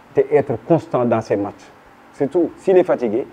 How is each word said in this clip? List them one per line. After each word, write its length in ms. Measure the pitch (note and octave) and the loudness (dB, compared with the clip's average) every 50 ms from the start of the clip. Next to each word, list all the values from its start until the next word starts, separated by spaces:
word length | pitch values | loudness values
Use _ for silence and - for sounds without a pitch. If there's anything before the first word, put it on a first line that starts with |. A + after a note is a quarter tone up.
| - _ - | -20 _ -2
te 80 | - - - | -2 0 2
être 240 | D3+ C#3+ C3 - B2 A2 - | 2 0 0 0 -4 -6 -2
constant 380 | - E3+ D3+ - - - C3 B2 | 0 0 0 0 -2 -4 -2 0
dans 160 | A#2+ A#2 A2+ | 0 0 -2
ces 160 | A2 - A#2 | -2 -2 -4
matchs. 340 | G2+ G2+ G2+ F#2+ - - - - _ _ _ _ _ _ _ - | -4 -4 -6 -10 -14 -20 -20 -20 _ _ _ _ _ _ _ -8
C'est 140 | - C#3+ C3 | -6 -6 -2
tout. 200 | - F3+ E3 C3 - | 0 -2 -2 -2 -4
S'il 200 | - - - G3 F3+ | -4 0 2 4 4
est 60 | F3 | 4
fatigué 420 | F3 D3+ A2 B2 A2+ G#2 A#2+ - - | 2 0 -2 -2 -2 -4 -4 -6 -8